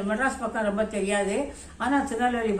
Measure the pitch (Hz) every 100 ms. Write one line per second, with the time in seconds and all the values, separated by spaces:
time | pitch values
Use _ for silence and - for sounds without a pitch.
0 | 196 214 262 - 226 226 214 202 214 208
1 | 196 202 196 208 277 - - - 240 285
2 | - 226 247 240 220 196